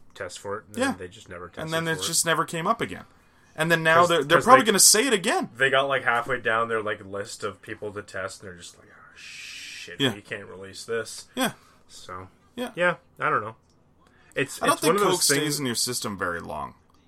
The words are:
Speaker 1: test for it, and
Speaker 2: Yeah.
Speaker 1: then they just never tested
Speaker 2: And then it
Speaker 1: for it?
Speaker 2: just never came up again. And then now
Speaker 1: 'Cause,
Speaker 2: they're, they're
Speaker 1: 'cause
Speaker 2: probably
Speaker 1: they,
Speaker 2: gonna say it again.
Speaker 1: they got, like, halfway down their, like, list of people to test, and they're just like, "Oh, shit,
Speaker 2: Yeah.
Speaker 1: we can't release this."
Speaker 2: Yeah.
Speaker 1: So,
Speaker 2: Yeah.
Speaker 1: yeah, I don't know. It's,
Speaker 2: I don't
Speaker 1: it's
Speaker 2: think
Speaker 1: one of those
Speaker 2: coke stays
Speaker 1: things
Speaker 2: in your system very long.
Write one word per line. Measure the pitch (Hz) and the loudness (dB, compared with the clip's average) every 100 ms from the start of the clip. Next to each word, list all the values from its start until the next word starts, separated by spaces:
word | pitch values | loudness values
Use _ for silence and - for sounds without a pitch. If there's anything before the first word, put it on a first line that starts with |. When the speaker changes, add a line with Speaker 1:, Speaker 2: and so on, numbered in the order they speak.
| - - | -18 -12
Speaker 1:
test | 92 - | -12 -10
for | 101 104 | -8 -8
it, | 101 | -8
and | 107 | -4
Speaker 2:
Yeah. | 269 | -4
Speaker 1:
then | 143 | -4
they | 90 | -10
just | 110 - | -16 -16
never | 87 87 | -14 -14
tested | - | -12
Speaker 2:
And | 160 | -6
then | 165 165 | -4 -2
it | 156 | -2
Speaker 1:
for | |
it? | 165 | -2
Speaker 2:
just | 165 170 | 0 2
never | 160 160 | 2 0
came | 165 180 | -2 0
up | 233 | 0
again. | 117 - - _ _ _ _ - | -2 -8 -16 _ _ _ _ -2
And | 160 | 2
then | 165 | 4
now | 160 165 | 6 6
Speaker 1:
'Cause, | 175 | 6
Speaker 2:
they're, | 170 | 4
they're | 143 139 | 6 6
Speaker 1:
'cause | 220 | 10
Speaker 2:
probably | 262 | 8
Speaker 1:
they, | 220 | 8
Speaker 2:
gonna | 196 | 6
say | - 208 269 | 6 6 4
it | |
again. | 208 196 359 - 113 | 2 0 -2 -2 0
Speaker 1:
they | 135 | 2
got, | 135 139 | 4 2
like, | 131 | 0
halfway | 127 117 123 123 | 0 0 0 -2
down | 113 113 113 | 0 0 0
their, | 113 | -2
like, | 104 107 98 | -2 -6 -8
list | 101 101 - | -10 -10 -8
of | 104 - | -10 -10
people | - 107 104 | -14 -12 -10
to | 101 | -10
test, | 98 98 98 - | -10 -10 -10 -10
and | 98 | -16
they're | 87 | -16
just | 82 - | -18 -20
like, | - | -20
"Oh, | - - - | -20 -20 -20
shit, | - - - - - - - 87 | -18 -16 -16 -14 -14 -14 -10 -2
Speaker 2:
Yeah. | 135 | -2
Speaker 1:
we | 104 | -2
can't | - 107 98 | -10 -12 -12
release | 92 98 92 - | -14 -16 -14 -6
this." | 113 113 - - 247 | -6 -6 -12 -10 -4
Speaker 2:
Yeah. | 226 - _ _ _ | -4 -6 _ _ _
Speaker 1:
So, | - - 92 92 _ _ 240 | -20 -14 -14 -16 _ _ -12
Speaker 2:
Yeah. | 240 165 | -10 -2
Speaker 1:
yeah, | 175 165 _ - | -2 -2 _ -6
I | 151 | -2
don't | 131 | -2
know. | 107 - _ _ _ _ _ _ _ - | -4 -12 _ _ _ _ _ _ _ -6
It's, | 139 - | -6 -2
Speaker 2:
I | - | 0
don't | |
Speaker 1:
it's | - | 2
Speaker 2:
think | 151 | 2
Speaker 1:
one | 196 | 2
of | 190 | 2
those | 175 | 2
Speaker 2:
coke | |
stays | - 143 | 2 2
Speaker 1:
things | 151 147 | 0 -2
Speaker 2:
in | 131 | -2
your | 113 | -2
system | 123 120 113 95 | -2 -4 -6 -4
very | 92 85 | -4 -4
long. | 76 76 67 - _ _ | -8 -8 -10 -14 _ _